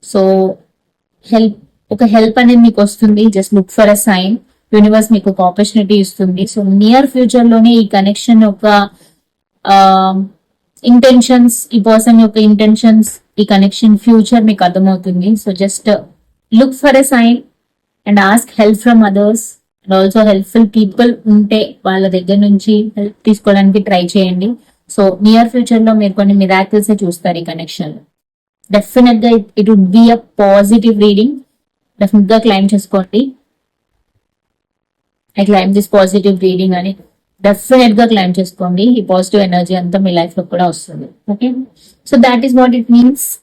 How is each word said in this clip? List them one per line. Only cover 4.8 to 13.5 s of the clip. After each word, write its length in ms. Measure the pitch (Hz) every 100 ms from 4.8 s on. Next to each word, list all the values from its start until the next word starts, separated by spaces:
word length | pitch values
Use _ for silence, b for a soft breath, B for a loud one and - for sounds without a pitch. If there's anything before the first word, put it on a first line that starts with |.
| 214 214 214
మీకు 180 | 214 196
ఒక 100 | 190
ఆపర్చునిటీ 540 | 180 180 208 220 202
ఇస్తుంది. 500 | 208 190 - 190 185
So, 240 | 208 - 196
నియర్ 380 | 196 214 247 277
ఫ్యూచర్ 400 | 262 247 247 233
లోనే 260 | 226 226
ఈ 140 | 233 202
కనెక్షన్ 560 | 202 196 202 - 226
యొక్క, 480 | 220 196 214 208 202 b b b _ _ _ _ -
ఆ, 100 | 196 190 190 190 190 196 _ _ _ _ _
ఇంటెన్షన్స్, 840 | 247 240 262 254 233 254 240 233 -
ఈ 60 | 233
పర్సన్ 400 | 202 220 226 226
యొక్క 180 | 220 214
ఇంటెన్షన్స్, 760 | 214 208 214 220 226 220 220 - _ -
ఈ 60 |
కనెక్షన్ 540 | 208